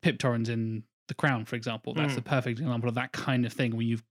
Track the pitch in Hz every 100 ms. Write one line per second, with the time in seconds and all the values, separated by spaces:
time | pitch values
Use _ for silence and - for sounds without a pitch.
0 | 170 117 135 120 113 117 113 110 - _
1 | _ - 151 127 110 120 117 113 - 131
2 | 147 127 117 139 123 117 127 120 120 117
3 | 127 - - 131 120 - 127 113 117 113
4 | -